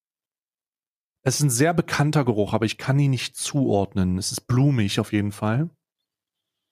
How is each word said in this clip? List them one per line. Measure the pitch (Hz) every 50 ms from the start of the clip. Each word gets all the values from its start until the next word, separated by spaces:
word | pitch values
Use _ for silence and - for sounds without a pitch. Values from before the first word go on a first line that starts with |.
| _ _ _ _ _ _ _ _ _ _ _ _ _ _ _ _ _ _ _ _ _ _ _ _ -
Es | 135 -
ist | - 147
ein | 139
sehr | 117 117 151 170 170
bekannter | 156 - - - - 143 151 151 151 131
Geruch, | 123 104 104 101 90 110
aber | 107 110
ich | 104 -
kann | - - 131 135 143
ihn | 143 135
nicht | 127 120 - - _
zuordnen. | - - - - 143 127 113 107 101 98 - - 98 92 90 90
Es | 92 - -
ist | - - _
blumig | - 120 127 139 147 135 117 101 98 - 117
auf | 107 - 107
jeden | 104 101 101
Fall. | 101 - 107 107 113 139 165 175 _ _ _ _ _ _ _ _ _ _ _ _ _ _ _ _ _ _ _ _